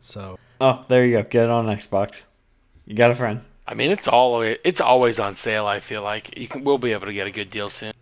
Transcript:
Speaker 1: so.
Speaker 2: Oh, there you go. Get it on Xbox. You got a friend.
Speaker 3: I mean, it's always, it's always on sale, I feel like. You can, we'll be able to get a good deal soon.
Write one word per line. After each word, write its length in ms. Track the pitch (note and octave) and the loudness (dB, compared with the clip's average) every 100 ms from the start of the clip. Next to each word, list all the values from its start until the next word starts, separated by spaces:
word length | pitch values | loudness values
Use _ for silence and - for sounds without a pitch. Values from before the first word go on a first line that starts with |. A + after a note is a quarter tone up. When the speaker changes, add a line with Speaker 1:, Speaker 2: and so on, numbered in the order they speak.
Speaker 1:
so. 380 | - G#2 G2 F#2 _ - | -16 -14 -14 -16 _ 0
Speaker 2:
Oh, 240 | C3 B2 - | 2 2 2
there 180 | B2+ B2 | 4 6
you 100 | A2+ | 2
go. 60 | |
Get 220 | G2 A#2+ | 2 2
it 60 | A#2 | 4
on 160 | A#2 A2 | 2 0
Xbox. 580 | G#2 - G2 G#2 - - _ _ _ _ _ | -4 -2 -2 -2 -8 -20 _ _ _ _ _
You 100 | - | -6
got 160 | G#2+ A#2+ | 4 4
a 40 | |
friend. 260 | B2 A#2+ G#2+ - _ - | 4 -2 -6 -12 _ -10
Speaker 3:
I 80 | |
mean, 180 | A2 C#3 | -2 0
it's 160 | G3+ - | 0 2
always, 500 | A#2+ B2+ A#2 A2+ - | 4 4 2 -2 -2
it's 160 | F3+ F3 | -2 0
always 400 | B2 B2+ A#2+ A2+ | 4 4 4 0
on 160 | G2+ F#2 | -4 -4
sale, 280 | A#2+ G#2+ G#2 | -4 -2 -2
I 120 | G2+ | -4
feel 240 | - G#2+ | -6 -8
like. 340 | G#2 G#2+ - - | -6 -8 -10 -14
You 120 | A#2+ | -12
can, 160 | C3+ | -4
we'll 120 | C#3+ C#3 | 0 0
be 160 | A#2+ | 0
able 140 | G#2+ G2 | -4 -6
to 60 | |
get 160 | G2+ G2 | -8 -8
a 20 | |
good 200 | G#2 G2 | -8 -10
deal 180 | G#2 G2+ | -10 -10
soon. 240 | - A2 - | -10 -12 -14